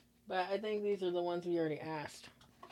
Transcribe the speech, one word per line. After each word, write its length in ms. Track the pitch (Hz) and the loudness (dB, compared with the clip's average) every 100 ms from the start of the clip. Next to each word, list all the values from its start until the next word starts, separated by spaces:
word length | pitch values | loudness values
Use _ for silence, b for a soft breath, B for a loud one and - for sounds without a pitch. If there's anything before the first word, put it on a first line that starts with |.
| - _ - | -16 _ -2
But 160 | 185 180 | 0 2
I 80 | 196 | 0
think 220 | 214 208 | 0 0
these 220 | 208 196 | 2 2
are 80 | 185 | 2
the 100 | 175 | 2
ones 240 | 175 175 175 | 2 0 2
we 140 | 170 | 2
already 220 | 160 147 | 2 0
asked. 480 | 156 156 147 - - - - - - | -4 -4 -6 -10 -16 -20 -20 -20 -20